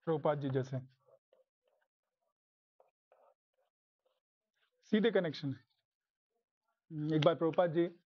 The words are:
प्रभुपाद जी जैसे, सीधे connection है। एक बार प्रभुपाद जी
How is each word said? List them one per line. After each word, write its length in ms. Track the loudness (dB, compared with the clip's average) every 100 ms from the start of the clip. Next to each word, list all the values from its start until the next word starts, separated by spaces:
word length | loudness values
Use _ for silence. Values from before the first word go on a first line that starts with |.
| -4
प्रभुपाद 340 | -2 -2 -2
जी 100 | -2
जैसे, 480 | -4 -4 -8 -10 _ _ -20 _ _ _ _ _ _ _ _ _ _ _ _ _ _ _ _ -20 _ _ _ -20 _ _ _ _ _ _ _ _ _ _ _ _ _ _ _
सीधे 280 | 0 2 4
connection 420 | 2 0 -4 -6
है। 60 | -8 _ _ _ _ _ _ _ _ _ _ _ _ _ -8 -2 2
एक 60 |
बार 140 | 2 2
प्रभुपाद 360 | 0 2 2
जी 280 | 2 -2 -4